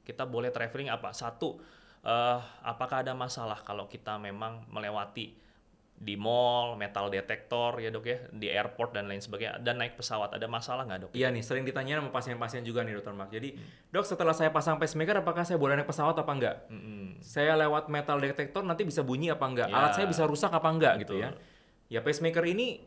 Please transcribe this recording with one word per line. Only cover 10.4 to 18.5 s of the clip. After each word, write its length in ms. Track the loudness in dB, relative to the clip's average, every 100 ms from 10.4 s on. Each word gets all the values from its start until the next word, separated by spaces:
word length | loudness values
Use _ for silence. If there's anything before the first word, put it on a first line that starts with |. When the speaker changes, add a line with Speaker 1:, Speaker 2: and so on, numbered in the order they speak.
| -4
Speaker 1:
masalah 320 | -4 -4 -4
nggak, 160 | -4 -6
Dok? 100 | -6
Speaker 2:
Iya 160 | 0 2
nih, 160 | 2 -2
sering 160 | -2
ditanya 400 | -2 -4 -2 -2
sama 80 | 0
pasien-pasien 560 | -4 -4 -4 -4 -4 -4
juga 160 | -2
nih, 160 | -2 -4
Dokter 160 | -8
Mark. 160 | -8 -8
Jadi, 240 | -8 -8
Speaker 1:
Hmm. 80 | -10 -16 -18 -4
Speaker 2:
"Dok, 160 | -2
setelah 320 | 0 2 2
saya 160 | 4 4
pasang 320 | 4 2 2
pacemaker, 400 | 2 0 2 2
apakah 240 | 2 0 2
saya 160 | 4
boleh 160 | 4 4
naik 80 | 2
pesawat 320 | 2 4 4
apa 140 | 0
nggak? 240 | 2 0 0 -10
Speaker 1:
Mm-mm. 560 | -14 -12 -10 -10 -12
Speaker 2:
Saya 320 | -6 2 6
lewat 320 | 6 6 4 2
metal 320 | -2 0 2
detektor 480 | 2 0 -2